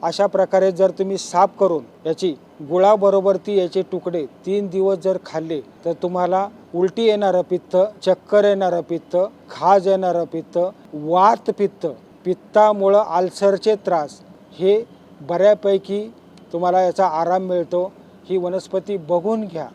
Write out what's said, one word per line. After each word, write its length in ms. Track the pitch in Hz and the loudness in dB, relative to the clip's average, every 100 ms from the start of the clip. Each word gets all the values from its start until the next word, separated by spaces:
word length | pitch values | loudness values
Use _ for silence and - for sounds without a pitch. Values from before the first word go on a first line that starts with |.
अशा 240 | 165 165 196 | -6 -2 0
प्रकारे 460 | 196 185 190 190 | 0 2 2 2
जर 180 | 175 190 | 2 0
तुम्ही 280 | 185 190 190 | 0 -4 -4
साफ 320 | - 175 196 - | -4 2 2 2
करून 240 | 196 160 117 - 160 | 0 0 -6 -12 -8
याची 280 | 160 185 139 - - | -4 -4 -6 -14 -20
गुळाबरोबर 760 | 147 175 196 214 196 196 190 190 | -4 2 4 4 4 2 2 -2
ती 220 | 208 202 | 0 -2
याचे 240 | 180 185 | 0 -4
तुकडे 440 | 185 180 180 175 139 | -4 -6 -6 -6 -8
तीन 400 | - - 202 202 | -12 -6 -4 -4
दिवस 320 | 185 190 190 | -2 -2 0
जर 200 | 190 180 - | -2 -4 -6
खाल्ले, 340 | 160 160 160 | -10 -6 -8
तर 320 | - - 170 | -10 -10 -8
तुम्हाला 560 | 170 180 180 180 185 202 - - | -4 -4 -2 0 0 -2 -8 -10
उलटी 280 | 170 185 185 | -2 -2 0
येणारं 400 | 226 208 202 180 | 0 2 0 0
पित्त, 340 | 170 180 - 180 202 208 | -2 -6 -2 0 0 -2
चक्कर 400 | - 180 - 208 | -2 -2 2 2
येणारं 360 | 202 196 185 170 | 4 2 0 -2
पित्त, 360 | 160 165 - 175 202 - - | -4 -8 -4 -2 -2 -6 -20
खाज 380 | - 165 196 185 | -2 4 4 4
येणारं 360 | 190 185 170 | 0 0 -2
पित्त, 340 | 165 165 151 175 180 - - | -4 -8 -6 -4 -4 -6 -16
वात 580 | 151 151 180 196 233 - 208 | -12 -2 4 4 4 -4 -4
पित्त, 280 | 202 - 160 117 - - | -4 -4 -8 -8 -20 -10
पित्तामुळं 760 | 175 180 - 214 214 208 196 202 | -6 -6 0 4 4 4 4 4
अल्सरचे 800 | 214 165 185 - 202 196 214 208 | 2 0 -2 0 0 2 0 -2
त्रास 440 | 196 175 147 - - - - | 0 -2 -4 -12 -20 -20 -20
हे 320 | - 185 208 233 - - - | -4 0 0 -2 -18 -20 -20
बऱ्यापैकी 880 | 143 175 196 208 202 196 190 202 220 233 - - - | -6 2 2 2 2 -2 -2 -8 -8 -16 -20 -20 -10
तुम्हाला 300 | 170 180 185 | -4 0 2
याचा 240 | 185 170 190 | 0 2 0
आराम 360 | 156 165 185 | 0 0 -2
मिळतो. 500 | 185 180 165 175 185 - - - | -2 -4 -2 -4 -4 -8 -20 -20
ही 120 | - 185 | -6 -4
वनस्पती 600 | 175 185 - 190 185 196 | -4 -6 -4 -8 -6 -8
बघून 480 | 151 175 185 226 | -2 -2 0 -4
घ्या. 240 | 208 165 127 | -6 -10 -12